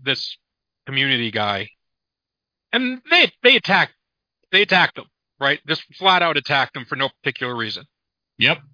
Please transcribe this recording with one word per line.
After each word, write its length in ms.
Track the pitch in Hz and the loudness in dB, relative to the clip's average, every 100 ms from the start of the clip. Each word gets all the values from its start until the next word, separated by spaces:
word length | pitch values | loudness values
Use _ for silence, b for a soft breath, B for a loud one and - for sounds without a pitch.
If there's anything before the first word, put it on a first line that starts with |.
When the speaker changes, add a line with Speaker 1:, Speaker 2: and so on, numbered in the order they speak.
Speaker 1:
this 360 | 127 127 - - _ _ _ _ - | -6 -6 -8 -16 _ _ _ _ -8
community 440 | 135 139 127 113 | -2 0 0 -2
guy. 400 | 107 104 101 98 _ _ _ _ _ _ _ _ _ _ | -2 -2 -4 -8 _ _ _ _ _ _ _ _ _ _
And 300 | 233 254 254 302 | -4 -4 -6 0
they, 220 | 339 294 - | 2 2 2
they 140 | 247 254 | 2 2
attacked, 380 | - 196 - _ _ _ _ _ _ | 2 0 0 _ _ _ _ _ _
they 100 | 190 | 0
attacked 340 | 202 185 160 - | 2 2 2 -2
them, 120 | - _ _ - | -20 _ _ -4
right? 200 | 139 151 143 | -2 -2 -4
Just 160 | 156 - - | -8 -8 -2
flat 260 | 190 180 | 2 4
out 160 | 170 147 | 2 0
attacked 360 | - 139 123 | 0 0 -2
them 120 | 139 120 | -6 -10
for 100 | 127 | -4
no 140 | 135 - | -4 -4
particular 340 | 139 - 123 120 | -8 -6 -6 -6
reason. 300 | 110 92 80 _ _ _ _ - | -6 -8 -14 _ _ _ _ 0
Speaker 2:
Yep. 220 | 120 175 - | 0 0 -6